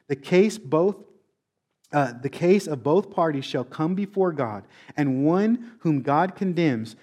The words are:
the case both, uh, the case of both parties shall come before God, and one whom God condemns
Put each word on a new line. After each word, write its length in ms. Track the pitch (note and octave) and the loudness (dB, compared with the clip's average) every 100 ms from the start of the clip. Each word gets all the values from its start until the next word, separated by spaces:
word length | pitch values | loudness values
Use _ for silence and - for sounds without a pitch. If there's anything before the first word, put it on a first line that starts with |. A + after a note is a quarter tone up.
| _ | _
the 80 | C#3 | -8
case 420 | - F#3 G#3+ - | 2 4 4 0
both, 380 | C3 D#3 F#3 G3 - _ _ _ _ _ _ _ _ | -2 2 2 -2 -14 _ _ _ _ _ _ _ _
uh, 220 | D3 C3+ | 0 0
the 160 | A#2+ C3 | -2 -8
case 360 | - F3 G3+ F#3+ | -2 4 4 2
of 160 | C#3+ | -4
both 280 | C#3+ E3+ G#3 | 0 0 0
parties 360 | - E3 C#3+ B2+ | -2 -2 -2 -4
shall 200 | C3+ B2 | -6 -6
come 280 | - D#3+ | -4 -2
before 380 | F#3+ G3+ F#3+ F#3 | -2 -4 -2 -2
God, 340 | D#3 A#2+ G#2 - - - - | 0 -4 -6 -14 -20 -14 -4
and 300 | C#3+ C3 D3 | -2 2 2
one 460 | F3+ G#3+ A#3 - - | 2 2 0 -4 -6
whom 220 | E3+ C#3+ | -2 -2
God 340 | B2 C#3+ F#3 F#3 | 0 0 0 -2
condemns 600 | F#3+ E3+ E3 A#2+ A2+ - | -4 0 0 0 -6 -14